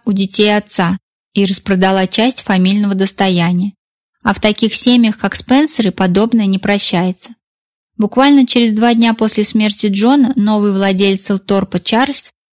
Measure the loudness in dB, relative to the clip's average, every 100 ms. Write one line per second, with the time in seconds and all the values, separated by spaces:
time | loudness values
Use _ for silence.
0 | -4 -2 -2 0 2 2 -2 -2 -2 -2
1 | _ _ _ -2 -2 -2 -2 0 2 2
2 | 0 0 -2 -2 -2 0 2 0 -2 -2
3 | -2 -2 0 0 0 -2 -4 -8 _ _
4 | _ _ -6 -2 -2 0 -2 -2 2 2
5 | 2 0 -6 -6 0 0 0 0 -2 0
6 | 0 2 2 0 0 -2 -2 -2 0 -2
7 | -2 -6 -12 -20 _ _ _ _ _ -4
8 | -2 2 4 4 4 2 0 2 2 2
9 | 0 0 -2 -2 -2 0 -2 -2 -4 0
10 | 2 2 2 0 0 0 0 0 0 2
11 | 0 0 -2 -4 -2 -2 -2 -4 -2 0
12 | 0 -4 -10 _ _